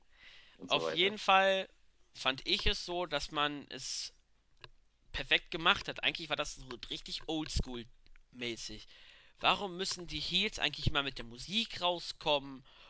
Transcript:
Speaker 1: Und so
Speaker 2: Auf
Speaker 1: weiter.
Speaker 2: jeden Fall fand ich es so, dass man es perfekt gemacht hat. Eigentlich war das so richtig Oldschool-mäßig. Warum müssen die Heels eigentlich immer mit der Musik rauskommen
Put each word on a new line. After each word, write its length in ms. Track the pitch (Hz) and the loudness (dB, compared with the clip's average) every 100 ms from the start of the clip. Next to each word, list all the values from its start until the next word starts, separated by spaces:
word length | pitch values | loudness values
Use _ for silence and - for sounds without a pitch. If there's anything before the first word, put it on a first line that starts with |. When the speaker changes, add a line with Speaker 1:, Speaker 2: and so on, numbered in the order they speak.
| - - - - - - | -20 -20 -20 -20 -20 -12
Speaker 1:
Und 140 | 90 | -2
so 60 | 147 | 0
Speaker 2:
Auf 80 | |
Speaker 1:
weiter. 120 | 165 156 | 2 2
Speaker 2:
jeden 220 | 190 214 | 2 2
Fall 500 | - 190 190 190 190 _ - _ _ | 6 6 8 4 0 _ -20 _ _
fand 320 | - 131 135 - | -4 -2 -2 0
ich 180 | 196 214 | 2 2
es 200 | - - | 2 -2
so, 180 | 175 | -2
dass 260 | 170 143 - | -2 -2 -2
man 360 | 151 147 147 - | 0 0 -2 -8
es 460 | 131 131 - - - _ _ _ _ - - _ _ - | -10 -8 -6 -8 -12 _ _ _ _ -20 -20 _ _ -8
perfekt 380 | - 135 170 - | -4 4 2 2
gemacht 380 | 170 170 196 - | 0 4 4 0
hat. 140 | 127 | -2
Eigentlich 260 | 131 139 156 | 0 0 -2
war 60 | 147 | -2
das 180 | 147 | -2
so 120 | - 135 120 - | -6 -10 -10 -10
richtig 320 | - - - - | -10 -8 -8 -4
Oldschool-mäßig. 1600 | 160 156 - 135 120 113 - - - - 127 120 113 - 110 - - - - - - | -4 0 0 0 -4 -10 -16 -20 -20 -18 -8 -6 -6 -8 -12 -16 -20 -20 -20 -20 0
Warum 360 | 135 185 196 175 | 2 2 0 -4
müssen 300 | 190 175 165 | -4 -4 -6
die 140 | 151 | -6
Heels 380 | - 180 208 - | 0 2 2 0
eigentlich 280 | 147 143 - | -2 2 2
immer 160 | 147 | 4
mit 160 | 139 - | 2 -2
der 80 | 117 | -10
Musik 560 | 120 127 208 226 - | -10 -4 -2 -2 0
rauskommen 840 | 175 175 - - 160 147 139 131 - - | 0 0 -4 -4 2 2 2 -12 -16 -20